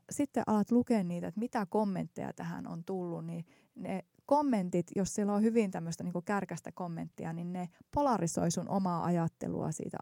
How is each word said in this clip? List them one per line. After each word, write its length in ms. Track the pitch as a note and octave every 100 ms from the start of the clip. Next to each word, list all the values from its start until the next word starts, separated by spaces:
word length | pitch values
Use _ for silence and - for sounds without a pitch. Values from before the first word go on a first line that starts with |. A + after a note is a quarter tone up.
| -
sitten 340 | - C#4+ A#3+ -
alat 240 | G#3+ G3
lukea 340 | A#3+ A#3 A3
niitä, 220 | F3 F3 F3+
että 140 | G3+
mitä 260 | A#3+ A#3 F#3+
kommentteja 640 | G#3 G#3 F3 D#3+ - -
tähän 340 | - E3+ E3+ -
on 180 | E3+
tullut, 420 | E3+ F#3+ F3 E3 E3
niin 180 | E3+ E3+ _ _
ne 300 | - F#3 F#3 - _ -
kommentit, 600 | C#4+ C#4+ A3 F3+ F3+ E3+ G3+
jos 180 | F3+
siellä 200 | - G3+
on 80 | G#3
hyvin 280 | A3 A3+ G3+
tämmöistä 340 | F#3 E3 E3
niinku 180 | F3 F3+
kärkästä 500 | E3+ G3+ F#3 E3+ E3+
kommenttia, 600 | - F3 E3 E3 - E3
niin 200 | E3 F3
ne 160 | F3+ F3 - -
polarisoi 560 | D4 C#4+ G3+ E3+ - E3+
sun 180 | F3+ -
omaa 360 | G3 F#3 E3+
ajattelua 680 | - F3 E3 - - - -
siitä 240 | - - -